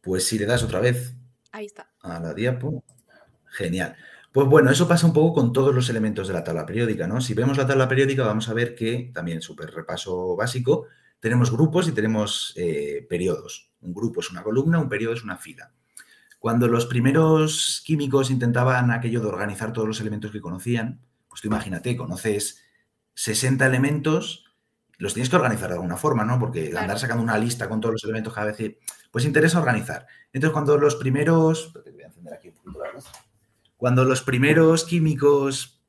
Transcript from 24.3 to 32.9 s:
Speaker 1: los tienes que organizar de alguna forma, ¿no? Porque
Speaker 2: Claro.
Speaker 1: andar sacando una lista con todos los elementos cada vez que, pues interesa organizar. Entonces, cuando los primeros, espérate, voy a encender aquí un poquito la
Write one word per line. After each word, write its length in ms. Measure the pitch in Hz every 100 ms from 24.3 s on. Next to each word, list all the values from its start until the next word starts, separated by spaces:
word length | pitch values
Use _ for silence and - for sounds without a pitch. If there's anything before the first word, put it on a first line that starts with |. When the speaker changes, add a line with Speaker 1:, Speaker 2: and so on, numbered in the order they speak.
| - _ _ _ _ _ _
Speaker 1:
los 160 | 101
tienes 160 | - 127
que 60 | -
organizar 320 | 123 107 92
de 60 | 87
alguna 200 | 90 87
forma, 280 | 151 123
¿no? 140 | 107 123
Porque 300 | 120 87 78
Speaker 2:
Claro. 120 | 85
Speaker 1:
andar 160 | 92 104
sacando 240 | 123 120
una 160 | 117 107
lista 300 | 113 120 101
con 120 | 110
todos 140 | 113
los 100 | 110
elementos 300 | 104 110 107
cada 140 | 107 107
vez 80 | 104
que, 220 | 110 - - - -
pues 140 | 117
interesa 340 | 135 143 160 170
organizar. 460 | 143 113 - - - - _
Entonces, 200 | 135 156
cuando 240 | 156 143 147
los 200 | 147 -
primeros, 680 | 131 135 151 165 160 160 -
espérate, 260 | - -
voy 100 | -
a 40 | -
encender 280 | - 87
aquí 140 | - 90
un 60 | 80
poquito 280 | 95 -
la 80 | -